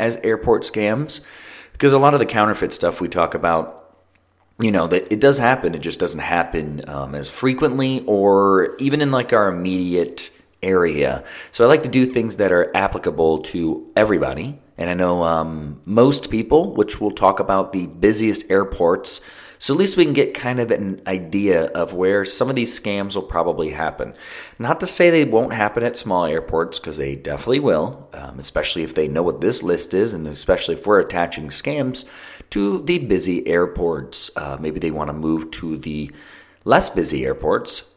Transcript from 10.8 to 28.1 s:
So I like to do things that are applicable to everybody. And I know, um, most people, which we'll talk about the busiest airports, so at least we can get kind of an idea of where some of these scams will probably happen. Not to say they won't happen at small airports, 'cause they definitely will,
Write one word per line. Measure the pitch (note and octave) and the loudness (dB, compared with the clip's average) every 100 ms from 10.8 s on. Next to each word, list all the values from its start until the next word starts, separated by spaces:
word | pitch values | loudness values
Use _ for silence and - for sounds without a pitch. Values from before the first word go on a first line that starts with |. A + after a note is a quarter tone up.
| E2+ D2 C2+ C2 - - - | 4 2 0 -2 -10 -18 -14
So | - | 4
I | A#2+ | 6
like | D#3 | 6
to | C3 | 4
do | C3 | 2
things | B2+ B2 A2 G2+ | 2 0 -2 0
that | F#2+ | 2
are | F2 - G2 | 4 4 2
applicable | G2 - F2 D#2 D#2+ D#2+ | 0 -2 -4 2 2 2
to | - F2 D#2+ - - G#2+ | -2 -4 -4 -4 -2 2
everybody. | G#2+ F2 C2+ C#2 B2 C#3+ _ - | 2 2 0 -4 -8 -12 _ -8
And | E2+ | -4
I | |
know, | F2+ F2+ F2 | 0 0 2
um, | E2 D#2+ D#2+ D#2+ D2 C#2+ F2 | 2 0 -2 -6 -10 -12 -2
most | A2 C3+ C#3+ - | 4 4 2 -2
people, | A2+ A2 D3+ F#3+ | -4 2 2 2
which | - G#2 - | 0 -2 0
we'll | G#2 | -4
talk | F#2+ F#2+ G2 | 2 2 2
about | G2 F#2+ F#2 | 0 0 0
the | G2 E2+ | -4 -8
busiest | E2 G2+ G#2+ A2 G2 - | 2 2 4 0 -2 0
airports, | F#2+ F#2+ - F2 F#2+ - - - - - - | 0 0 0 2 2 -2 -6 -8 -20 -20 -4
so | - | 0
at | D3+ | 2
least | G3 F3+ | 2 4
we | |
can | D#3 | 4
get | C#3 - | 4 0
kind | - B2 B2 | -2 -4 -2
of | A2+ | 0
an | - G2 F#2+ - | 0 -2 -6 -6
idea | F#2 E2 G2+ G2+ E2+ D#2+ | -6 -4 -2 2 2 2
of | E2+ E2 | -2 -4
where | F2+ F#2 G2+ | 0 2 2
some | G2 - B2+ | 0 -2 0
of | |
these | C3 A2+ - | 0 0 -2
scams | G#2+ G2+ G2+ | -2 -4 -4
will | G2 | -6
probably | - E2+ E2+ E2+ D#2 | -4 -2 0 -2 -4
happen. | D2+ D#2 - A1+ - - - - - | -4 -6 -6 -12 -12 -18 -18 -18 -8
Not | A#2 E3 | -4 -2
to | F3+ | 0
say | - F3 | 4 6
they | E3 D3 | 6 4
won't | A2 B2+ | 2 2
happen | A2+ G#2 A#2 | 0 0 0
at | A#2+ A#2+ | -4 -4
small | A2 F2+ | -2 0
airports, | E2 D#2+ D#2+ E2 E2 - | 0 -2 -2 -2 -2 -6
'cause | E2 D2 | -10 -6
they | C#2 | -6
definitely | C#2 C#2+ C#2+ A2+ C#3 | -6 -8 -8 -2 0
will, | C3+ D#2+ F#2+ - - | 2 2 0 -8 -18